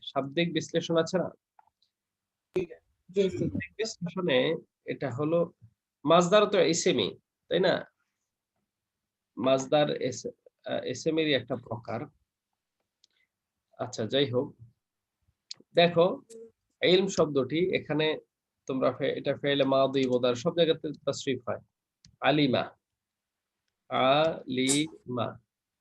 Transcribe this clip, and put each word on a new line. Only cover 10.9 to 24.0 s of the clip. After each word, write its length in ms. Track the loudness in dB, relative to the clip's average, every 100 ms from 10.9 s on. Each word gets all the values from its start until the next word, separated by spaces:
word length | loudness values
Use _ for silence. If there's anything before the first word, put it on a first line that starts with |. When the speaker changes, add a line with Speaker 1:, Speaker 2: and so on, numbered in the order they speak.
| -6 -2 -2 0
Speaker 1:
একটা 220 | 0 -2 -8
প্রকার। 460 | -8 -12 -8 -10 -10 _ _ _ _ _ _ _ _ _ _ _ _ _ _ _ _ -12
আচ্ছা, 280 | -10 -6 -2
যাই 260 | 0 0
হোক, 240 | 0 -4 -10 -20 _ _ _ _ _ _ _ _ -20 _
দেখো 480 | 4 4 6 2 2 -10 -20 -20 _ _ _
ইলম 260 | 2 4 2
শব্দটি 680 | 0 0 0 -2 -2 -2 -2
এখানে 420 | -2 -2 -2 -4 -10 _ _ _ -8
তোমরা 240 | -2 -2
ফে-, 140 | -2 -4
এটা 320 | -4 -4 -4
ফেলে 220 | -2 0
মাদি 440 | 2 4 2 2 0
মুদার 280 | 2 0 0
সব 200 | -2 2
জায়গাতে 320 | 2 0 -4 -6 -6
তাসরিফ 360 | -4 -4 -4 -6
হয়, 120 | -10 -10 _ _ _ -20 _
আলিমা, 480 | 0 2 2 0 -2 -10 _ _ _ _ _ _ _ _ _ _ _
আলিমা। 1500 | 0